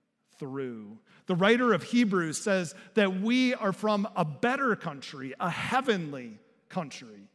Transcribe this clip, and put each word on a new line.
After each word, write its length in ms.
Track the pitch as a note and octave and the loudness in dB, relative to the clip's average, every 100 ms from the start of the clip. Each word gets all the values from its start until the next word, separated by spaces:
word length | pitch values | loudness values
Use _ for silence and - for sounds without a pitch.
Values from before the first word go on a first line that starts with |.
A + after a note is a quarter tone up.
| _ _ _ - | _ _ _ -14
through. 600 | C#3 C3+ C3 A2+ G#2 A2+ _ - - | -8 -6 -6 -8 -14 -18 _ -12 -2
The 80 | |
writer 400 | F3 G3+ A#3+ B3 | 2 4 6 4
of 80 | F3 | 2
Hebrews 560 | - A#3+ A3 F#3 D#3+ C#3 | 2 2 4 2 0 -2
says 360 | G#3 F#3+ E3 - - | 0 0 0 -10 -4
that 260 | A3 G3 F#3+ | 2 2 2
we 320 | A3 B3+ B3+ | 2 2 2
are 220 | B3 G#3 | 2 -2
from 340 | - G#3+ G#3 G#3+ F#3 | 0 0 0 0 0
a 80 | |
better 500 | D#3 C3+ A#3+ C#4 C4 | -2 0 0 0 0
country, 600 | F#3+ E3+ C#3 - C#3 C3 - | -2 -4 -10 -12 -12 -10 -4
a 120 | F#3 | -4
heavenly 880 | C3+ - B3+ C4 G3 D3+ C3+ A#2+ G#2+ _ _ - | -2 0 0 2 0 -2 -8 -12 -16 _ _ -10
country. 580 | F#3 C#3+ - A#2 G2+ G2+ | -8 -8 -10 -16 -20 -20